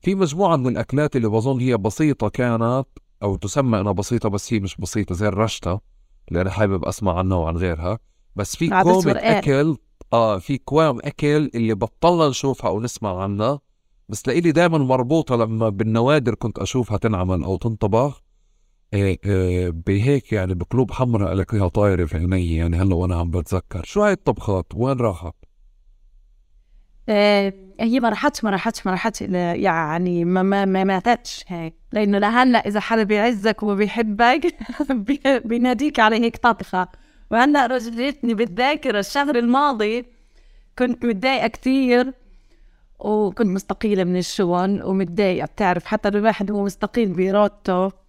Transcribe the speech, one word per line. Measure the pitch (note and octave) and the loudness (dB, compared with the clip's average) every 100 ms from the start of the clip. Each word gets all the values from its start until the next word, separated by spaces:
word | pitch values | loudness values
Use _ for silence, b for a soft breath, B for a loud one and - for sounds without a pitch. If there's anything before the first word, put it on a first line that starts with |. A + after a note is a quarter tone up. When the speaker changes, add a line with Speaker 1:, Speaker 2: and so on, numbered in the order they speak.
Speaker 1:
في | - | 0
مجموعة | G3 F3+ D3+ G3 D#3+ | 0 0 2 2 2
من | B2+ | 2
الأكلات | A2+ A2+ C3+ D3+ C3+ | -2 -2 0 0 0
اللي | A2+ | 0
بظن | A2 A#2+ C3 | 0 0 0
هي | B2+ A#2 | 0 0
بسيطة | G#2 - D#3 C3+ G#2 | 0 0 0 2 -2
كانت، | - B2 A#2 A#2 B2+ C3+ - _ _ | -2 0 0 0 0 -4 -12 _ _
أو | G2+ F#2+ | -4 -4
تسمى | G2+ D3 C3 A2 | -4 0 2 2
إنها | G2+ | 0
بسيطة، | F#2+ G2+ A#2+ A2 | -2 -2 -2 -2
بس | G2 - | -4 -2
هي | A2 | -4
مش | G2 - | -4 -8
بسيطة، | - A2+ F#2+ | -6 -4 -4
زي | F2 G#2 | -2 -2
الرشتة | G2 A2 - F2+ F#2+ _ _ _ _ - | 0 -2 -2 -4 -6 _ _ _ _ -6
اللي | F2 | -2
أنا | F#2+ | -2
حابب | F#2 G#2+ F#2+ | 0 0 0
أسمع | - F2+ G2+ F2 | -4 -2 -2 0
عنها | F#2+ F#2 | 0 0
وعن | D#2+ E2+ | 0 -2
غيرها. | F2+ D#2+ F2 A2 _ _ _ - | -2 -2 -4 -6 _ _ _ -8
بس | - - | -8 -4
في | E3 | 0
Speaker 2:
عدس | F#3+ F#3 | 2 4
Speaker 1:
كومة | F#3 E3 | 4 4
Speaker 2:
ورقاق. | - A3+ G#3+ | 0 2 0
Speaker 1:
أكل، | - C#3 D3+ D3 _ _ - | 2 2 2 -2 _ _ -2
آه، | A#2 A2+ G2 | 0 2 0
في | - C#3 | -4 -6
كوام | - D3 D#3+ A#2+ | 0 2 2 0
أكل | - - D3 D3+ D3 | -6 -4 0 2 0
اللي | A#2 A2+ | -2 -2
بطلنا | G#2 A2 _ E3 F3 D3+ | -2 -4 _ 2 4 2
نشوفها | B2+ C#3 B2+ A#2 | 0 -2 -2 -2
أو | F#2+ | -2
نسمع | A#2 - G#2+ F2+ | -6 -6 -6 -4
عنها، | G2 G2+ A2 C#3+ _ _ _ _ _ | -4 -2 -2 -2 _ _ _ _ _
بس | G#2 - | -8 -2
لإلي | B2+ E3+ | 0 2
دايمًا | D3+ F3 E3 | 4 4 2
مربوطة | C3 B2+ B2 D#3+ - B2 | 2 2 2 0 2 0
لما | A2+ A2 A2+ | 0 0 -2
بالنوادر | G2 A2 A2 A#2+ D3+ B2 | 0 0 2 4 2 2
كنت | G#2+ A2+ - | -2 -4 -6
أشوفها | G2 B2+ A#2+ G#2 | -4 -2 -2 -2
تنعمل | A#2 G2+ F2+ F#2 | 0 0 0 0
أو | D2 F#2+ | -2 -4
تنطبخ. | A#2+ A2 G#2 A2 C#3+ - _ _ _ _ _ _ _ | -4 -2 0 2 0 -4 _ _ _ _ _ _ _
إيه، | G#2 G2 F2+ | 0 0 0
إيه، | G2 F#2+ F#2 F2+ F2+ | 0 0 2 0 -2
بهيك | E2 E2+ G2 A#2+ C#3+ - | -4 0 0 2 0 0
يعني | G#2+ F#2 | -4 -2
بقلوب | F2+ F2 A#2+ B2+ | -4 -2 0 0
حمراء | - B2+ A#2 G2 | 0 0 0 0
لك | F#2 F2+ | -2 -2
إياها | G#2+ F#2 | 0 0
طايرة | G#2+ G#2 F#2 | 2 2 2
في | E2 E2 | 0 -2
عيني، | F2 F#2 F2 E2 | 0 0 0 0
يعني | E2+ E2+ | 0 2
هلا | F#2+ | 2
وأنا | E2+ F2+ F2 | 2 0 -2
عم | E2+ | -2
بتذكر. | E2+ E2 F#2 - F2+ | -4 -2 -4 -4 -12
شو | D#2 G3+ | -6 0
هاي | G#3 | 2
الطبخات؟ | F#3 - G#2+ - F#2+ E2+ | 2 -2 -2 -2 -2 -4
وين | - B2+ C3+ | -4 -2 0
راحت؟ | A#2 F2 E2+ - - _ - _ _ _ _ - _ _ _ _ _ - _ _ - | -2 -2 -12 -16 -20 _ -20 _ _ _ _ -20 _ _ _ _ _ -20 _ _ -2
Speaker 2:
إيه، | G#3 G#3 G3+ G3 G3 - - | 2 4 4 0 -6 -20 -4
هي | A3+ B3+ | 0 2
ما | A#3 | 2
راحتش، | G#3+ D4 - | 0 -2 0
ما | A3 | -2
راحتش، | G3 A#3 - G3 | 0 -2 -4 -4
ما | |
راحتش، | F#3 A3+ - | -2 -4 -6
لا، | - F3+ F3 | -4 -2 -2
يعني | E3+ F#3+ E3 D#3 D#3+ F3+ F3 | 0 0 0 -2 -2 0 0
ما، | E3+ F#3 | 0 2
ما، | F#3+ G3 | 2 2
ما | G3 F#3 | 2 2
ماتتش | F#3+ F#3+ A3+ A#3+ - - - | 2 0 0 0 -2 -16 -12
هاي. | F3 D#3+ - - | -10 -10 -14 -8
لأنه | - G#3 G3+ | -2 2 2
لهلا | G3+ A#3 B3+ A#3 | 2 4 4 4
إذا | - G#3 | 2 -4
حدا | - A3+ | 0 0
بيعزك | G#3 G#3 A3+ A3+ G#3 G#3 | 2 2 2 2 0 0
وبيحبك | G#3+ G3 G#3 A3 A3+ G#3 A#3+ C#4+ E4 - G#3+ | -2 0 0 0 -4 2 4 4 0 -4 -14
<laughs> | B3 D4 | -8 -2
بي-، | C4 G3+ C#4+ C#4 C4+ | -2 -2 -2 2 0
بيناديك | A3 A#3 B3 A#3+ D4 C#4+ | 0 0 0 0 -2 2
على | A3 A3+ | 2 4
هيك | A#3 A3 | 0 0
طبخة. | A#3+ A3 - F#3 F3+ b b b b | 0 0 -4 -4 -4 b b b b
وهلا | A3 C4 D4 A#3+ | 2 4 4 2
رجعتني | B3+ A#3 A#3 C4 C#4+ A#3+ | 0 -4 -4 -4 -4 -4
بالذاكرة | A3 A#3 F3+ B3+ D4+ C4+ G#3 | 0 -2 0 0 0 -2 -2
الشهر | G3 C#4 C#4+ B3 | -2 -2 0 0
الماضي، | A#3 C4 D4 A#3+ G#3 A#3 A#3+ _ _ _ - - _ - | 2 2 2 0 -2 -4 -8 _ _ _ -20 -20 _ -4
كنت | B3 A#3+ | -2 -2
متضايقة | A#3+ G3+ C4 C4 A3+ | -4 -2 -2 0 -2
كتير | - B3+ C4 B3+ A#3+ C4 C4 - - _ _ - _ _ - | -4 0 0 2 2 2 -6 -20 -20 _ _ -20 _ _ -10
وكنت | G#3 G#3+ G#3 G3 A3 | -2 0 0 0 0
مستقيلة | F#3+ - F#3+ A3 G3 | -2 -6 -4 0 0
من | F3+ F3+ | 0 0
الشغل | F3 - F3+ F3 F#3+ G3+ | -2 -2 0 0 0 -2
ومتضايقة. | - F#3+ F#3 E3+ G3+ F3+ D3 | -2 -2 -2 0 0 0 -6
بتعرف | - G3 F3+ | -2 0 0
حتى | - G#3+ G#3 | -2 -2 0
الواحد | G#3 G#3+ G3+ G3 | 0 0 0 -2
هو | G#3 | -2
مستقيل | G3+ - G3+ - G#3+ | -4 -4 -4 0 0
بإرادته | F3 F#3 G3 G#3 - - F#3 F#3+ F#3+ | 0 0 2 2 0 -2 0 0 -4